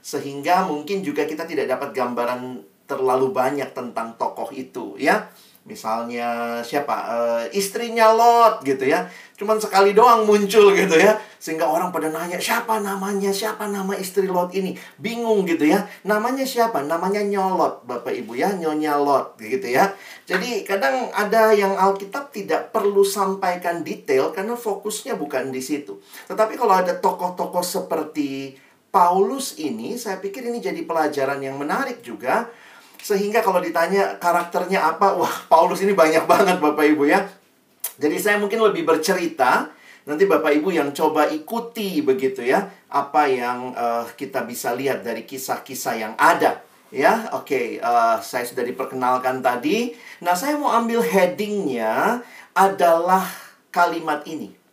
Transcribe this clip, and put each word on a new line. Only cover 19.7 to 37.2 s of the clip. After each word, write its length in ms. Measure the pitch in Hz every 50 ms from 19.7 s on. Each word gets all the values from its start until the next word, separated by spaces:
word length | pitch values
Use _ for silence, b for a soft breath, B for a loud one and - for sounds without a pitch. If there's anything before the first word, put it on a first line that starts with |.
ya. 240 | 123 139 190 196 B B B B B B B
Jadi 400 | - - 185 240 247 240 196 -
kadang 480 | - 196 196 262 269 262 262 240 - -
ada 400 | 196 208 196 220 226 220 220 220
yang 240 | 208 196 196 196 185
Alkitab 560 | 190 196 196 196 - - - 285 285 - -
tidak 400 | 214 190 - - - - - -
perlu 320 | 220 196 202 202 196 196
sampaikan 800 | 196 - 208 196 190 196 196 190 180 180 180 - 175 170 170 151
detail 480 | 160 208 196 - - 139 131 143 - -
karena 240 | 196 196 220 240 233
fokusnya 560 | - 214 196 - - 214 208 - - 269 233
bukan 320 | 185 151 - - 131 127
di 160 | 135 131 127 127
situ. 400 | - 151 - - - 98 B B B B B B
Tetapi 320 | - - - 220 214 - -
kalau 160 | 247 214 185
ada 160 | 180 180 180
tokoh-tokoh 720 | - - - 180 - - 180 185 180 - 175 - - 175 175
seperti 960 | - - 185 - - 175 160 151 151 - 156 143 135 135 135 135 135 131 b b b b b b _ -
Paulus 640 | 190 175 175 180 190 202 233 269 269 - - -
ini, 400 | 156 156 139 117 220 233 247 240
saya 240 | 240 - 214 190 190
pikir 240 | - 196 - 262 233
ini 160 | 240 233 233
jadi 240 | 185 190 - 165 165
pelajaran 560 | - - 160 156 147 147 139 135 135 139 135
yang 160 | 135 135 135
menarik 480 | 139 143 156 190 240 269 254 240 - -
juga. 400 | - - - 117 127 - 214 240 B B B B B B B B B B B
Sehingga 400 | - - 208 196 208 202 214 233
kalau 160 | 208 196 185
ditanya 640 | 180 170 170 165 170 165 180 190 196 190 185 - -
karakternya 640 | - 175 170 175 - - - 175 180 180 196 170 151
apa, 320 | 156 - - 202 196 -
wah, 180 | 180 160 - - - - -
Paulus 320 | - 160 175 190 196 185
ini 160 | 196 202 202
banyak 320 | 170 160 156 160 160 160 -
banget 320 | - 202 196 185 180 180
Bapak 320 | 147 147 147 151 151 151 151
Ibu 160 | 143 143 147
ya. 160 | 180 196